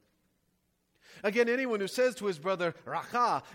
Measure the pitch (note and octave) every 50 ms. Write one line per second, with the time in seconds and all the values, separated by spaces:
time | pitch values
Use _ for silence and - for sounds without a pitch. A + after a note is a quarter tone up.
0 | _ _ _ _ _ _ _ _ _ _ _ _ _ _ _ _ _ _ _ _
1 | _ - - - - G#3 G3 A#3+ A#3+ A#3 A#3+ B3+ C4+ B3+ A3+ G#3 G3 F#3 - -
2 | B3+ B3+ A3+ - G3+ G#3 F#3 D3 D3+ F#3+ G3 E3+ F3+ E3+ D#3 - - A#2 C#3 -
3 | C3 - - A#3+ A#3+ A3 E3+ C#3 - - -